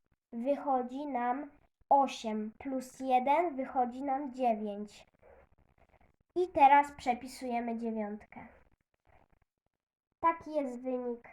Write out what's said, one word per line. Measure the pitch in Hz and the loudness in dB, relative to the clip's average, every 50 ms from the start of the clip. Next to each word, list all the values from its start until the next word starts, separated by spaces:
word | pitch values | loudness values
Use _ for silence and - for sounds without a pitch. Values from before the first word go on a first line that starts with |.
| _ _ _ _ _ _ | _ _ _ _ _ _
wychodzi | 240 233 233 269 285 269 277 285 262 254 240 233 254 277 294 | -10 -4 0 0 0 0 0 0 0 0 0 -2 -6 -8 -6
nam | 294 262 240 240 247 247 277 294 285 - _ _ _ _ _ _ - | -4 -4 -2 -2 -2 -2 -4 -6 -12 -16 _ _ _ _ _ _ 4
osiem, | 277 277 269 262 - - - 220 214 214 214 220 - - | 6 6 6 4 0 -6 -6 -4 -4 -4 -6 -6 -10 -10
plus | - 277 262 262 254 254 - - | -8 -6 -4 -4 -6 -8 -10 -6
jeden | 262 262 254 254 247 277 285 320 359 339 277 | 0 2 2 4 4 4 2 2 2 0 -2
wychodzi | 254 262 254 - 269 247 240 240 262 | -4 -6 -2 0 0 0 0 -2 -6
nam | 285 294 302 277 302 262 | -4 -2 -2 -2 -4 -6
dziewięć. | 240 254 262 240 220 208 214 208 202 202 208 202 - - - _ _ _ _ - - - _ _ _ _ _ _ _ _ _ _ _ _ _ _ _ _ _ _ - | -4 0 0 0 0 0 -4 -8 -8 -8 -10 -12 -16 -20 -20 _ _ _ _ -20 -20 -20 _ _ _ _ _ _ _ _ _ _ _ _ _ _ _ _ _ _ -4
I | 349 359 359 | -2 -2 0
teraz | - 320 277 269 285 285 285 285 | 4 6 8 8 8 8 6 4
przepisujemy | - - - 254 240 233 - 254 - - 262 247 240 240 240 233 226 226 | -4 -4 -2 -2 -2 -2 -6 -14 -12 -10 -6 -4 -4 -4 -4 -4 -4 -4
dziewiątkę. | 233 226 220 220 208 202 208 208 - - - - - 226 - - _ _ _ _ _ _ _ _ _ _ _ _ _ _ _ _ _ _ _ _ _ _ _ _ _ _ _ _ _ _ _ _ | -4 -4 -4 -4 -6 -6 -8 -10 -14 -16 -18 -18 -18 -20 -20 -20 _ _ _ _ _ _ _ _ _ _ _ _ _ _ _ _ _ _ _ _ _ _ _ _ _ _ _ _ _ _ _ _
Taki | - 330 330 - - 302 311 | 0 2 2 0 -4 -4 -2
jest | 302 285 247 247 240 | -2 -2 -2 -6 -6
wynik | 254 254 254 247 247 247 240 240 - - | -4 -4 -4 -2 -2 -4 -6 -8 -10 -18